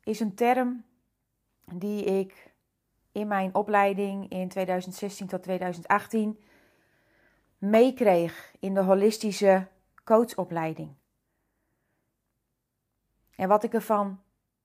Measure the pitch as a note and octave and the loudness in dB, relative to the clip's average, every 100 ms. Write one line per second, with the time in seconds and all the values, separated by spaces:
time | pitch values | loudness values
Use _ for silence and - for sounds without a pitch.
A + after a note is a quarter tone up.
0 | - G#3+ A3 F#3+ A#3+ B3+ B3 B3 - _ | -8 -4 -4 0 2 2 0 -6 -14 _
1 | _ _ _ _ _ _ - E3+ G#3 G#3 | _ _ _ _ _ _ -16 -10 -6 -4
2 | G3 G3 F#3+ - - _ _ _ _ _ | -2 -2 -4 -10 -20 _ _ _ _ _
3 | _ G3+ G#3 G3 F#3+ F#3+ G#3 G#3 G3+ G3 | _ -8 -4 -2 -2 -2 2 2 2 0
4 | G3+ G3 G3 F#3 F#3 F#3+ F#3 F#3 F#3 F#3 | -4 -6 -8 -8 -6 -4 -2 -4 -6 -10
5 | G3+ F#3+ F#3 F#3 F#3 F#3 F#3 E3+ - G3+ | -10 -10 -8 -8 -6 -6 -4 -8 0 0
6 | - A3+ G#3+ G#3+ _ _ _ _ _ _ | 0 -2 -2 -6 _ _ _ _ _ _
7 | _ _ _ _ _ _ G3 A3 B3+ B3+ | _ _ _ _ _ _ 2 4 4 4
8 | G#3+ F3 E3+ - - _ G3 G3 F#3 G3 | 4 4 2 -6 -18 _ -4 0 4 4
9 | G#3 A3 A3 F#3 G3+ F#3+ F#3+ _ _ _ | 4 2 -4 2 4 4 2 _ _ _
10 | - A3+ A#3 - F3 E3 D#3+ D#3+ D#3 C#3 | 2 4 4 -2 -6 -4 -6 -8 -12 -18
11 | _ _ _ _ _ _ _ _ _ _ | _ _ _ _ _ _ _ _ _ _
12 | _ _ _ _ _ _ _ _ _ _ | _ _ _ _ _ _ _ _ _ _
13 | _ _ _ - F#3 G#3 A3+ A3 - G#3 | _ _ _ -6 2 2 2 -2 0 0
14 | G3+ F#3+ _ _ _ _ | 0 -6 _ _ _ _